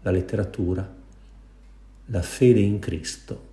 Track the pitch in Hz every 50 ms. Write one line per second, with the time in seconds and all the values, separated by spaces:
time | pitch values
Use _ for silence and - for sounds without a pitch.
0 | - 101 92 92 92 - - 104 95 - - - 90 87 92 90 95 - - -
1 | - - - - - - - - - - - - - - - - - - - -
2 | - - 120 92 80 - - - 131 123 117 107 101 101 104 101 - - 87 82
3 | - - - - - - - - - -